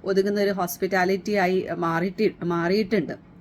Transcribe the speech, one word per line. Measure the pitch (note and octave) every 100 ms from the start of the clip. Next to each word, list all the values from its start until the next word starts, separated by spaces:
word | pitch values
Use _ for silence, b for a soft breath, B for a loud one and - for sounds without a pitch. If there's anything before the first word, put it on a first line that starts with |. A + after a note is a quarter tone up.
ഒതുങ്ങുന്ന | F#3+ G3 G3 G#3
ഒരു | G3+
ഹോസ്പിറ്റാലിറ്റി | G3 F3+ - F#3+ F#3+ F3+ F#3+ F3
ആയി | G#3 F3+ F#3 - E3+
മാറിയിട്ട്, | E3+ E3 F#3 F#3 G#3+ - E3+
മാറിയിട്ടുണ്ട്. | E3+ E3+ G3 G#3+ A3 C3 G#2+ - -